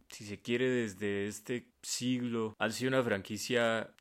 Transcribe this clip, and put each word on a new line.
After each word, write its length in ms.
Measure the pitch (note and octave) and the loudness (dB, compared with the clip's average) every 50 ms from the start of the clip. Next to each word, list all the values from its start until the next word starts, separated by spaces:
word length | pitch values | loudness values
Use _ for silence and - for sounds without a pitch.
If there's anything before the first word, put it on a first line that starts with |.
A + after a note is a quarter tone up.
| _ - | _ -20
si 160 | - - G#2+ | -16 -14 -12
se 160 | G#2 G#2 G2 | -12 -12 -8
quiere, 300 | - A#2+ A#2+ A#2+ B2+ B2+ | -2 0 0 2 2 2
desde 560 | B2+ B2 A#2 G#2+ F#2 F#2 G#2 G2+ G2+ G2+ G2+ G#2 | 2 2 0 -2 -4 -4 -2 -2 0 0 -2 -4
este 400 | G#2 - - - B2+ A#2+ - _ _ _ | -6 -8 -6 -6 -6 -6 -6 _ _ _
siglo, 720 | - - - - B2 B2 B2+ B2 B2 A#2+ A#2 A#2 A2 G#2+ G#2 - | -8 -6 -4 -2 0 0 0 0 0 -2 0 -2 -2 -2 -2 0
han 140 | G#2+ A2 | -2 0
sido 160 | A2 G#2+ B2 C3 | 0 0 0 2
una 140 | C3 C3 | 2 2
franquicia 880 | B2 A#2 G#2 G2 G2 - G#2+ G2+ - - B2 A#2+ A#2 A2+ A2+ A2 G#2+ - - _ | 4 4 2 0 0 -4 -6 -6 -2 2 4 4 4 4 4 2 -2 -4 -10 _